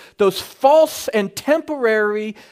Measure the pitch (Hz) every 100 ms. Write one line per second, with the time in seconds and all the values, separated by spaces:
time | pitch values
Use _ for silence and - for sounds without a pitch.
0 | - - 196 185 - - 269 311 311 -
1 | - 220 196 - - 320 311 294 233 214
2 | 208 208 214 208 -